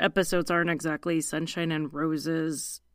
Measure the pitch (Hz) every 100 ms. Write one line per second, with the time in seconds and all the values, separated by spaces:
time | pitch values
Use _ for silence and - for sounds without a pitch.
0 | 196 - 180 180 156 170 170 160 160 151
1 | 175 165 151 156 165 - 165 156 151 147
2 | 160 156 147 160 160 143 - - _